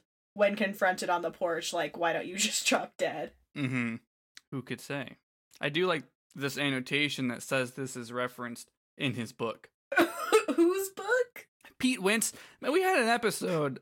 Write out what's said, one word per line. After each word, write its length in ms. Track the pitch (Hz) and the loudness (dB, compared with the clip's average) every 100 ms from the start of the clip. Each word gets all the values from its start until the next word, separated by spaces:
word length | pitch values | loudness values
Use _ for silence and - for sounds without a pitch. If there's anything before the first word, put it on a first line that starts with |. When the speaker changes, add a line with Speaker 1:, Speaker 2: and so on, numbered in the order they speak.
| _ _ _ | _ _ _
Speaker 1:
when 220 | 202 208 202 | 2 2 4
confronted 540 | 196 202 190 190 180 | -2 2 2 2 2
on 100 | 175 | 0
the 100 | 165 | 0
porch, 420 | - 175 165 175 | -2 -2 -2 -2
like, 220 | 175 196 175 | -2 -2 0
'Why 160 | 170 | 0
don't 120 | 165 - | 0 -2
you 120 | 196 | -2
<laughs> 20 | |
just 260 | 214 - - | 0 0 2
drop 320 | 226 175 - | 2 0 -2
dead?'" 360 | 160 147 165 - _ 147 | -2 -2 -8 -12 _ -4
Speaker 2:
Mm-hmm. 400 | 131 127 117 117 _ _ _ - - | -2 0 -2 -4 _ _ _ -20 -10
Who 100 | 139 | -8
could 160 | - 120 | -8 -10
say? 360 | - 143 123 - _ _ _ - | -8 -8 -8 -14 _ _ _ -6
I 100 | 147 | -2
do 180 | 151 185 | 0 0
like 160 | 165 - _ _ 135 | 0 -4 _ _ -6
this 240 | 139 139 | -6 -2
annotation 680 | 143 131 127 143 147 139 127 | 0 0 0 0 0 0 -4
that 120 | 117 | -4
says 300 | - 135 123 | -2 -2 -2
this 240 | 139 131 127 | -4 -8 -8
is 180 | 117 | -8
referenced 560 | 123 123 123 120 117 - _ _ - | -4 -4 -6 -10 -12 -16 _ _ -6
in 200 | 139 113 | -4 -2
his 160 | 110 | -6
book. 360 | - 117 - - _ - | -4 -6 -6 -14 _ -2
Speaker 1:
<laughs> 640 | - 339 - - 440 415 330 | 2 2 0 4 4 4 4
Whose 340 | 339 381 392 | 4 4 -2
book? 580 | - 392 494 494 - - _ - - | -6 0 2 0 -6 -20 _ -20 -2
Speaker 2:
Pete 200 | 254 254 | 0 2
Wentz. 320 | 185 220 - - - - | 2 4 2 -4 -16 -8
Man, 100 | 233 | 0
we 100 | 330 | 2
had 160 | 370 349 | 4 4
an 80 | 226 | 4
episode 720 | 240 220 - 185 165 143 - | 2 2 0 0 2 0 -2